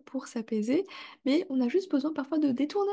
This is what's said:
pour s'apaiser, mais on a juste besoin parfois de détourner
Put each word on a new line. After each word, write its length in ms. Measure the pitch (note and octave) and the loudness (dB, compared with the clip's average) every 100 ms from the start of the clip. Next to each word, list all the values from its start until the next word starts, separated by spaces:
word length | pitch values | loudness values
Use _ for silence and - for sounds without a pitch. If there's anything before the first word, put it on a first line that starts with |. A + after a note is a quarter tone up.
pour 220 | - C4 - | -6 -8 -6
s'apaiser, 580 | A#3 A3 A3 G#3+ D4 F#4+ - - - | -8 -2 -2 2 0 0 -10 -18 -6
mais 220 | B3+ D4 - | 0 0 2
on 120 | C4+ | 0
a 80 | B3 | 2
juste 220 | F4 F#4+ | 2 2
besoin 220 | C#4+ C#4+ | 0 0
parfois 260 | D#4 C4 D#4+ | -4 -2 2
de 120 | D4 | 2
détourner 420 | B3 D4 G4+ G4+ | 2 0 0 0